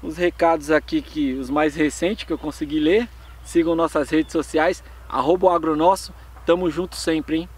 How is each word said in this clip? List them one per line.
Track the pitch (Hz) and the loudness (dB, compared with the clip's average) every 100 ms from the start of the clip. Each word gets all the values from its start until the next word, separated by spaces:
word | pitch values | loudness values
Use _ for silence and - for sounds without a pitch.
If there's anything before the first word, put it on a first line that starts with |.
os | - 156 | -10 -2
recados | 175 - 165 165 143 | -2 2 2 2 2
aqui, | 156 - 160 | 0 2 -4
que, | 139 156 139 | -4 -4 -2
os | 131 127 | -2 -2
mais | 147 156 | 0 0
recentes | 147 151 - 175 220 | 0 -2 0 -4 -4
que | - | -6
eu | 156 | -6
consegui | 151 - 151 151 | -6 -8 -4 0
ler. | 151 202 240 - - - | 2 2 0 -10 -20 -20
Sigam | - 170 165 | -2 0 2
nossas | 165 165 156 139 | 0 0 0 0
redes | 156 156 | 0 0
sociais, | 165 147 151 165 185 - - - | -2 -2 0 0 0 -10 -20 -8
arroba | 131 131 180 185 | -2 2 4 4
o | |
agronosso. | 170 160 151 170 190 - - - - | 4 2 4 4 4 -2 -16 -20 -8
Tamo | - 175 180 | 2 2 2
junto | 151 180 - | -2 -6 -6
sempre, | - 160 151 160 | -2 -2 -2 -4
hein? | 175 | -4